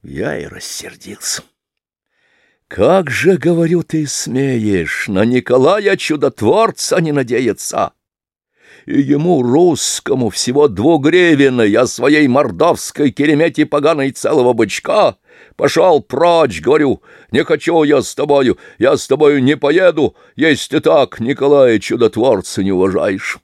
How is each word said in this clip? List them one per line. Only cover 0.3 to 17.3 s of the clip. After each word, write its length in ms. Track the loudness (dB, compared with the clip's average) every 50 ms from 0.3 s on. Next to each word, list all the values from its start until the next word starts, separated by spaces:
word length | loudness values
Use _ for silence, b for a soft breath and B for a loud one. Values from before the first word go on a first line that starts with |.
| -6 -8
и 80 | -10
рассердился. 960 | -12 -14 -16 -14 -14 -14 -14 -14 -16 -20 _ -18 -20 -18 -12 -10 -10 -10 -10 -12 _ _ _ _ _ _ _ _ _ _ _ _ _ _ _ _ _ _ _ _ _ _ _ _ _
"Как 420 | -4 0 2 2 2 2 0 -2
же, — 260 | -6 0 2 2 0
говорю, — 460 | 2 0 0 0 2 0 0 0 -2 -2
ты 200 | _ -4 -4 -4
смеешь 1000 | -4 -6 -8 -8 -4 -4 -2 -2 -2 -2 -2 0 0 0 0 -2 -4 -6 -8 -6 -4
на 180 | 0 0 0
Николая 720 | 2 0 0 0 2 2 4 4 4 2 2 0 0 -2 -2
Чудотворца 1040 | -2 -4 -4 -2 -2 -4 -2 -2 0 2 2 2 0 0 -2 -6 -6 -2 -2 -2
не 100 | -2 -2
надеяться? 800 | -2 -2 -2 -2 -2 -2 -2 -2 -4 -6 -10 -8 -4 -4 -6 -6 _ _ _ _ _ _ _ _ _ _ _ _ b b b b b b b
И 140 | -4 -2 -2
ему, 400 | 0 0 0 0 0 0 0 0
русскому, 880 | 0 2 2 4 4 2 2 0 -4 -6 -8 -8 _ -4 -2 -2 -2 -4
всего 380 | -4 -4 -6 -2 0 2 2 2
двугривенный, 1040 | 0 0 2 2 2 2 2 2 2 4 4 4 4 4 4 2 2 2 2 2 2
а 140 | 2 0 0
своей 400 | -2 -2 0 2 2 4 2 2
мордовской 840 | 2 2 0 0 -2 0 0 0 0 -2 -6 -12 -4 -2 -2 -2
Керемете 560 | 0 0 0 0 2 2 0 0 0 -2 -2
поганой 460 | -2 -2 0 0 0 0 0 -2 -6
целого 400 | -6 -6 -4 0 0 2 2 2
бычка? 640 | 2 0 0 -2 -2 -8 _ -2 0 2 2 0 -2 b b b b b b b b
Пошёл 440 | -2 -2 0 2 2 2 4 2 2
прочь, — 600 | 0 _ -4 0 2 2 4 2 2 0 -2 -4
говорю, — 400 | -2 0 2 2 2 0 -2 -4 b b b b b b